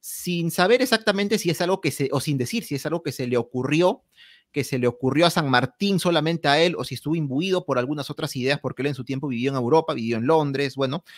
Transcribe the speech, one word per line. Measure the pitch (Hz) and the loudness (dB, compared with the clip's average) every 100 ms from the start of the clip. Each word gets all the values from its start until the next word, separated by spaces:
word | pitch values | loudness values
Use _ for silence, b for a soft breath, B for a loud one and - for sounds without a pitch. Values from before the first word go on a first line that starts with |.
sin | - - - 175 165 | -14 -10 -4 -2 -2
saber | - 185 247 | 2 4 4
exactamente | 269 220 220 196 202 214 | 4 2 2 0 0 0
si | 175 | 0
es | 160 | 0
algo | 175 190 | 0 0
que | 156 | -2
se, | - 135 | -2 -2
o | 135 | 0
sin | - 139 | -2 -2
decir | 120 226 | -2 -4
si | - | -4
es | 139 151 | -6 -4
algo | 165 | -4
que | 156 | -6
se | - 123 | -6 -2
le | 120 | 0
ocurrió, | 117 127 127 151 180 240 _ b b b _ | -2 -4 0 4 2 2 _ b b b _
que | 147 | -6
se | 131 131 | -4 0
le | 120 | 0
ocurrió | 120 131 135 170 | 0 0 4 4
a | |
San | 175 143 | 2 2
Martín | 127 127 - 202 190 | 2 2 -2 -2 0
solamente | 180 165 151 170 151 | 2 2 0 0 2
a | 147 | 4
él, | 175 165 | 2 0
o | 127 | -6
si | 127 | -8
estuvo | 143 165 | -4 -2
imbuido | 147 131 190 185 - | -2 -2 0 -2 0
por | 127 | -2
algunas | 127 151 135 | -2 -6 -8
otras | 147 156 131 | -8 -6 -4
ideas, | 127 143 | -2 -2
porque | 131 - | -4 -4
él | 139 | -4
en | 135 | -4
su | |
tiempo | 127 135 143 | -6 -6 -4
vivió | 117 131 | -2 -2
en | 135 | 0
Europa, | 120 160 165 | 4 4 2
vivió | 139 113 113 | -4 -2 0
en | 123 | 4
Londres, | 160 147 139 143 135 | 2 2 -2 -4 -2
bueno, | 135 156 B | -2 -2 B